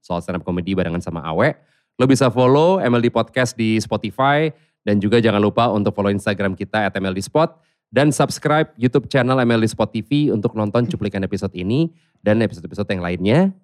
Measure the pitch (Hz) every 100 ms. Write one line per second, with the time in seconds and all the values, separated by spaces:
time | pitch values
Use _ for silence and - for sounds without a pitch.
0 | _ 87 85 90 82 87 85 95 85 85
1 | 87 82 76 80 135 - _ _ _ _
2 | 127 131 131 117 127 139 165 190 123 120
3 | 117 117 113 - 123 - 113 110 104 107
4 | 107 - 135 147 160 - _ _ - 104
5 | 101 117 113 104 104 107 120 107 101 101
6 | 101 101 104 98 98 95 98 110 101 95
7 | 95 95 95 151 160 _ _ _ _ 120
8 | 151 143 139 - 143 151 156 - 120 139
9 | 117 139 123 131 120 117 110 - 110 110
10 | 104 143 147 107 113 107 104 117 120 -
11 | 104 98 95 98 98 90 90 127 165 _
12 | _ _ - 107 110 - 80 - 101 95
13 | 87 90 92 135 196 190